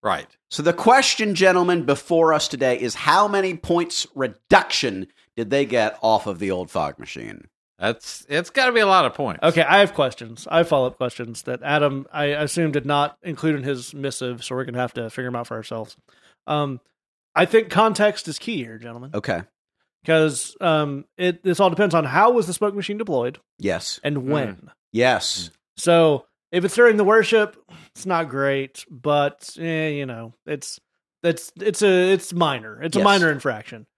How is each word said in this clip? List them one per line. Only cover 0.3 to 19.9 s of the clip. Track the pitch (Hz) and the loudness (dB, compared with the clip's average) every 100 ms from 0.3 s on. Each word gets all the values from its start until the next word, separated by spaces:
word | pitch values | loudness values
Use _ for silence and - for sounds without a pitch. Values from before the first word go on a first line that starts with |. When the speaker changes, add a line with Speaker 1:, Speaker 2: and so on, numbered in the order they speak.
| _ _ | _ _
Speaker 2:
So | - | -2
the | 151 | 0
question, | 170 226 262 - - 214 | 2 4 4 4 0 -2
gentlemen, | 175 185 180 175 175 | 4 4 4 2 0
before | 139 139 - 165 160 | 0 -2 0 2 4
us | 156 - | 2 0
today | 135 131 123 | -2 0 0
is | 120 | -4
how | - 147 170 208 | -4 2 4 4
many | 196 190 | 0 -2
points | 165 - 170 170 - - | -6 -2 -2 -2 -6 -8
reduction | 143 127 101 _ 202 - - 131 95 92 _ _ - | -6 -8 -8 _ 2 2 -4 -4 -6 -12 _ _ -10
did | 110 | -2
they | 139 131 | 0 0
get | 120 107 - | 0 0 0
off | 113 110 107 | 2 2 0
of | 87 | -6
the | 98 | -4
old | 92 90 | -4 -4
fog | - 73 69 | -4 -6 -8
machine? | 58 67 57 50 - _ _ _ | -16 -14 -14 -16 -20 _ _ _
Speaker 1:
That's, | 95 117 - - - | -4 -4 -10 -16 -4
it's | 147 175 | -4 -2
gotta | 277 254 | 0 2
be | 233 | 4
a | 208 | 4
lot | 190 | 4
of | 135 | 4
points. | - 135 87 | 0 -6 0
Speaker 3:
Okay, | 165 165 | 2 2
I | 143 190 | 4 6
have | 202 | 4
questions. | - 135 - 117 117 - | 2 -2 -2 -18 -16 -2
I | 165 | 0
have | 165 | 2
follow-up | 147 127 - | 2 0 -2
questions | 123 - 117 113 | -8 -6 -12 -12
that | - 127 | -10 -8
Adam, | 139 147 147 135 135 | -2 2 2 0 -10
I | 151 147 | -4 -4
assume, | 147 151 - 165 | -2 -4 0 0
did | 143 135 | 0 0
not | 143 147 - | 0 0 -4
include | - 143 156 147 | -12 -4 -2 -2
in | |
his | 131 131 123 | -4 -8 -10
missive, | 147 139 - 127 120 | -10 -8 -6 -8 -8
so | - 127 | -8 -8
we're | |
gonna | 123 123 | -6 -6
have | 123 | -6
to | - 113 | -6 -10
figure | 120 123 | -8 -8
'em | 123 | -8
out | 117 | -8
for | 113 | -12
ourselves. | 110 113 107 - _ _ _ _ - | -10 -12 -12 -18 _ _ _ _ -6
Um, | 147 143 127 _ _ _ _ _ | -4 -4 -6 _ _ _ _ _
I | - | 0
think | 180 220 220 | 4 2 2
context | 175 220 202 208 208 - | 2 2 2 0 0 -10
is | 143 | -12
key | - 208 | -8 -8
here, | 117 113 | -10 -14
gentlemen. | 117 117 131 | -16 -16 -10
Speaker 2:
Okay. | 104 117 87 98 _ _ _ _ | -8 -4 -6 -6 _ _ _ _